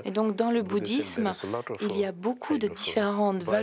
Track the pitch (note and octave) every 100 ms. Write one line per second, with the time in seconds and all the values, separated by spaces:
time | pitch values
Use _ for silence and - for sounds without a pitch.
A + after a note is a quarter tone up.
0 | C#3+ G3 A3 G3 A#3 A#3 F#3+ G3+ G3+ B3+
1 | D4 - G#3 F#3 G2 A#2+ - - G#3 -
2 | G3 F3 G#3 B3 - D4 G#3 E2+ - A3
3 | G2+ G#2 G#2 F#2+ E2+ G#2+